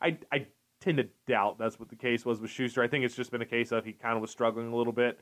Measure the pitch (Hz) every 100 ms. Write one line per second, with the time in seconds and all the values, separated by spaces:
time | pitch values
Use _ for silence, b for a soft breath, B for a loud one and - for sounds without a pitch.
0 | 170 160 - 143 - _ _ _ 185 147
1 | 113 _ - 113 101 - 113 - 113 113
2 | 123 117 120 110 110 - 123 127 120 147
3 | 123 127 123 120 117 117 117 117 110 104
4 | 117 113 110 - 117 113 117 117 120 113
5 | 120 -